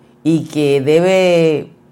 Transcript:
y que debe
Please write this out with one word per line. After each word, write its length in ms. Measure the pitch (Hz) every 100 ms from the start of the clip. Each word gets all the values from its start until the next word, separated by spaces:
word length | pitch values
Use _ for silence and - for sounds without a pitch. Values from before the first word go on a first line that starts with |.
| _ _
y 220 | 151 165 131
que 340 | 151 143 139
debe 920 | 135 160 180 190 185 170 165 147 - - _